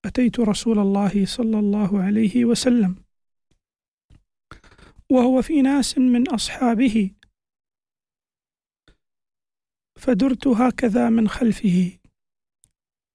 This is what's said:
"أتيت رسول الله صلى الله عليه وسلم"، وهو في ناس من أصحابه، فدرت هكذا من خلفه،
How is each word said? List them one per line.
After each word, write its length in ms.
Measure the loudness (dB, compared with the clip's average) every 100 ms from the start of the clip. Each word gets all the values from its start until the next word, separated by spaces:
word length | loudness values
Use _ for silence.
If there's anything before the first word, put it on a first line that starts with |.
"أتيت 360 | -6 -2 -2 0
رسول 380 | -2 -2 -2 0
الله 480 | 0 0 -2 -2 -4
صلى 320 | -4 -4 -2
الله 440 | -2 -2 -2 -2
عليه 420 | -2 0 0 0
وسلم"، 500 | 0 0 0 0 0 -4 _ _ _ _ _ _ _ _ _ _ _ -20 _ _ _ -20 _ _ -20 -20 _
وهو 320 | 2 4 2
في 200 | 0 0
ناس 360 | 2 2 -2 0
من 300 | 2 2 0
أصحابه، 840 | -4 -6 -2 0 2 0 0 -2 -6 _ _ _ _ _ _ _ _ _ _ _ _ _ _ _ _ _ _ _ _ _ _ _ _ _ _ _ -8
فدرت 460 | -2 0 0 0 0
هكذا 640 | 2 0 0 -2 0 2
من 180 | 2 0
خلفه، 680 | 0 -2 0 0 0 0 -6 _ _ _ _ _ _ _ _ _ _ _